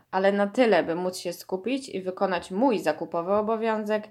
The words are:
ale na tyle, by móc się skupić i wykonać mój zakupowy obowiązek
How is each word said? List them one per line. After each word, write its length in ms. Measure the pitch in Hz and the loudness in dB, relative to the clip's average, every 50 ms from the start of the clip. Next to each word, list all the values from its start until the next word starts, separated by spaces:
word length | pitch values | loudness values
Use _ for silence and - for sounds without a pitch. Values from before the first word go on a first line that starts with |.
| _ _ | _ _
ale 200 | - 190 190 196 | 0 2 4 4
na 160 | 202 202 202 | 4 2 0
tyle, 360 | 202 202 254 254 226 196 165 143 | 0 2 4 4 6 6 4 4
by 120 | 151 165 | 2 -2
móc 220 | 175 180 185 180 | -2 -4 -4 -6
się 160 | - - 180 170 | -6 -8 -8 -8
skupić 560 | - - - 185 185 190 233 269 269 262 - | -8 -8 -6 -6 -4 -4 -4 -4 -4 -6 -8
i 120 | - 190 | -10 -8
wykonać 500 | 180 185 185 - 202 185 180 175 - - | -6 -6 -4 -2 0 0 0 -2 -4 -4
mój 280 | 190 196 254 277 220 175 | -2 2 2 2 2 2
zakupowy 540 | 156 160 151 - 170 160 - 170 170 180 202 | 0 0 -2 -2 -4 -6 -4 -4 0 0 2
obowiązek 720 | 214 214 208 226 214 226 226 220 214 214 208 214 214 214 - | 2 2 0 0 0 0 0 0 0 -2 -2 -2 -2 -4 -4